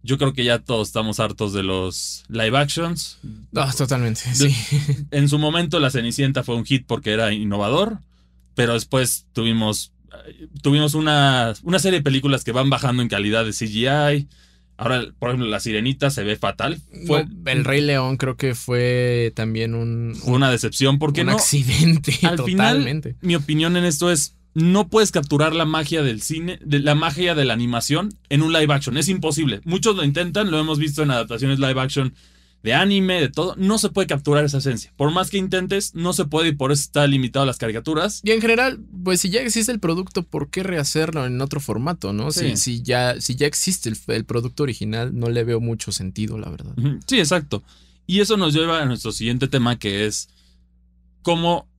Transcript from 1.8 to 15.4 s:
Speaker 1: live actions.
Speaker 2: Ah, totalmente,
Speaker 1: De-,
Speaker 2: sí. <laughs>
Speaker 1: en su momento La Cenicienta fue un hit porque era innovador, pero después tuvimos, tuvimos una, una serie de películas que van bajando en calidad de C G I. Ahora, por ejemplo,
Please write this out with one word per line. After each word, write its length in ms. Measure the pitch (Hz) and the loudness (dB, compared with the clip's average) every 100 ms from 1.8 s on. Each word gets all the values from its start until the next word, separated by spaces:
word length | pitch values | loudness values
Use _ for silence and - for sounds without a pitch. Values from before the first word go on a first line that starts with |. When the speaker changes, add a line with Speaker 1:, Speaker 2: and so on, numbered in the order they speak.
| 92 - - - - | -4 -6 -10 -12 -10
Speaker 1:
live 280 | 113 113 131 | -2 0 2
actions. 640 | 147 165 170 170 - - - 110 - - | 0 -2 -4 -6 -10 -12 -16 -16 -8 -4
Speaker 2:
Ah, 180 | 139 127 | -2 -2
totalmente, 440 | 131 131 120 110 127 | -2 0 0 -2 -4
Speaker 1:
De-, 200 | 123 143 | 2 2
Speaker 2:
sí. 60 | 123 110 143 147 139 - | 2 0 0 0 -4 -2
<laughs> 60 | |
Speaker 1:
en 180 | 143 147 | 2 2
su 80 | 147 | 2
momento 400 | 151 165 170 170 | 2 0 0 2
La 120 | 135 | 2
Cenicienta 520 | 120 117 117 139 135 | 0 -4 0 0 0
fue 120 | 123 117 | -2 -4
un 100 | 110 | 0
hit 200 | 135 - | -2 0
porque 240 | 117 107 | -4 0
era 200 | 107 113 | 0 2
innovador, 680 | 104 104 101 101 143 208 214 - _ _ _ _ - | 0 -2 0 0 2 0 -4 -12 _ _ _ _ 0
pero 180 | 120 | 0
después 540 | 117 - 131 123 - _ | 0 0 0 0 -4 _
tuvimos, 600 | - 113 113 110 104 - _ _ - - - 156 - | -2 0 2 0 -2 -8 _ _ -20 -20 -20 -18 -4
tuvimos 320 | 143 147 151 156 | 2 2 2 0
una, 580 | 156 147 139 127 117 107 | 2 4 6 4 0 -2
una 160 | 165 180 | 0 2
serie 200 | 190 180 | 2 2
de 40 | |
películas 400 | 143 135 139 131 | 2 0 2 0
que 80 | - | 0
van 180 | 117 135 | 0 2
bajando 320 | 131 135 123 | 2 0 0
en 60 | 117 | 0
calidad 360 | 101 104 113 113 | 0 0 0 0
de 80 | |
C 140 | 104 113 | -4 -4
G 500 | 104 123 147 147 147 | 0 2 2 2 0
I. 80 | 143 _ _ _ _ - | -2 _ _ _ _ -6
Ahora, 280 | 120 127 117 - | -2 -2 -2 -6
por 100 | 120 | -4
ejemplo, 180 | 127 | -2